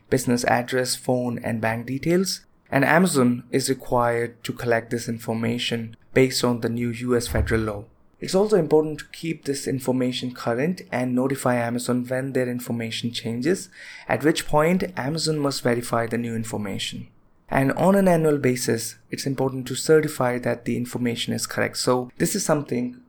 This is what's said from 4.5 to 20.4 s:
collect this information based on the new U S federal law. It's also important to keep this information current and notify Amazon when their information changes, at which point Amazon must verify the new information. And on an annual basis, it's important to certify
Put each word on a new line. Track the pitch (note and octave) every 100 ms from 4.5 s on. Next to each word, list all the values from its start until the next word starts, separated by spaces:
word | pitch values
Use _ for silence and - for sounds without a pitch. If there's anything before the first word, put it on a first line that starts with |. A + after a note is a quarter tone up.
collect | B2 A#2+ A2+ A#2
this | B2 A#2
information | A2+ - A2+ A#2 A#2+ - A#2 A2+ A2+ _
based | - C3 C3
on | B2 A#2+
the | A2+
new | A#2 A#2+
U | A#2 B2 A#2+
S | A#2
federal | A2+ - A#2
law. | A2 G2+ - _ _ _
It's | -
also | F3+ G#3 G#3
important | D#3 D#3 D#3 D3+
to | -
keep | - E3 D#3
this | - C3+ -
information | C3+ B2+ B2+ B2+ B2 B2+
current | B2 - A#2 D3+ F#3 -
and | A#2+ B2+
notify | B2 C3+ C3+ C3
Amazon | B2 A#2 A#2+ B2 B2
when | B2 B2+ C3+
their | B2+ B2
information | B2 - A#2 A2+ A2+ A#2+
changes, | - A2+ A#2 C3+ F#3+ - - - - -
at | B2
which | C#3 D#3+ -
point | D3+ D#3 F#3 F#3 -
Amazon | C3 D#3+ D3+ D#3
must | C#3+ C3+
verify | B2 A#2+ B2 A#2 A#2
the | A2+
new | A#2
information. | A2+ A2 G#2+ G#2 G#2 - - A#2 _ _ _ -
And | - C3+
on | - F3
an | G3 F#3+
annual | E3+ D#3 D3
basis, | C3 B2+ - A2+ A2+ - _
it's | A#2+
important | - B2+ C3 C3 B2
to |
certify | B2+ - D#3 D3+ - B2+ B2